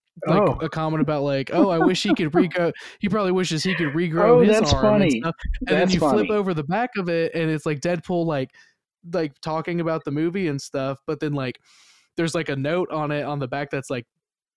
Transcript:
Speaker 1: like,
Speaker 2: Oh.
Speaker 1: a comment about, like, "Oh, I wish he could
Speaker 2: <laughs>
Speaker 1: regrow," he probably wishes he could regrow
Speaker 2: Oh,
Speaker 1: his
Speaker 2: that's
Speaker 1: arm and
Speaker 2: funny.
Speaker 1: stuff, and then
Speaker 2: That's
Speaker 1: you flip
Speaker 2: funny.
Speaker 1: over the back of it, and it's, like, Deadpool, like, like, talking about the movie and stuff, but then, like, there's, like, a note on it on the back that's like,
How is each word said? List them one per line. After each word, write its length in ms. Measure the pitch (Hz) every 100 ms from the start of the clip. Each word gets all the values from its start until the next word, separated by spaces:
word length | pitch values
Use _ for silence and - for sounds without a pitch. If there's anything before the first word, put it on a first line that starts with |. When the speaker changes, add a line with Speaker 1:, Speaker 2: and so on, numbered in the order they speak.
| _ - 143
Speaker 1:
like, 160 | 180
Speaker 2:
Oh. 160 | 190 127
Speaker 1:
a 80 | 160
comment 320 | 160 160 156
about, 200 | 156 147
like, 280 | 143 135 135
"Oh, 180 | - 214
I 80 | 165
wish 240 | 185 185
he 120 | 202
could 160 | - 160
Speaker 2:
<laughs> 0 |
Speaker 1:
regrow," 400 | 170 180 180 170 - - -
he 80 | 202
probably 240 | 214 190
wishes 300 | 185 170 160
he 100 | 185
could 140 | 170 156
regrow 420 | 151 175 160 214 247
Speaker 2:
Oh, 40 |
Speaker 1:
his 180 | 214 220
Speaker 2:
that's 120 | -
Speaker 1:
arm 100 | -
and 180 | 214 208
Speaker 2:
funny. 180 | 175 117
Speaker 1:
stuff, 140 | 165 - - -
and 80 | -
then 100 | 185
Speaker 2:
That's 140 | 185
Speaker 1:
you 60 | 180
flip 120 | 151 214 208
Speaker 2:
funny. 20 |
Speaker 1:
over 220 | 208 190
the 100 | 160
back 260 | 143 196 247 208
of 120 | 175
it, 260 | 170 165
and 160 | 170 160
it's, 160 | 156 160
like, 140 | 147
Deadpool, 460 | 170 175 - 175 165
like, 240 | 147 131 - _ _ _ _ 170
like, 200 | 175 156 -
talking 400 | 165 160 156 175
about 240 | 160 160
the 60 | 156
movie 340 | 143 165 185 175
and 120 | 139
stuff, 400 | - 139 135 135 -
but 140 | 147
then, 120 | 156
like, 260 | 143 127 - _ _ _ _ _ -
there's, 180 | 165
like, 140 | 170 156
a 80 | 139
note 340 | 139 180 180
on 200 | 156 151
it 120 | 147
on 160 | 135 143
the 100 | 127
back 220 | 143 147
that's 200 | 143 -
like, 160 | 131 123 _ _ _ _